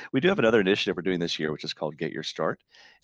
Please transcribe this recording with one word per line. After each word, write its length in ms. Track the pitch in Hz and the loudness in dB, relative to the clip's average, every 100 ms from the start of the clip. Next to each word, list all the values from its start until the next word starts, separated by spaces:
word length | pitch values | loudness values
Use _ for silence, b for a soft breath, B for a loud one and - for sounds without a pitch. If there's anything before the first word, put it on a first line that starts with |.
| B | B
We 80 | 131 | 0
do 80 | 175 | 2
have 120 | 196 | 4
another 200 | 113 113 | 4 4
initiative 380 | 92 104 101 87 | 4 2 0 -2
we're 60 | |
doing 160 | 87 90 | -2 -2
this 200 | 85 - | -2 -2
year, 120 | 76 | -4
which 120 | 73 | -4
is 100 | 80 | -8
called 240 | - 78 76 | -6 -6 -4
Get 140 | 82 | -6
Your 120 | - | -6
Start. 360 | 78 - 80 - _ B B B | -8 -4 -4 -4 _ B B B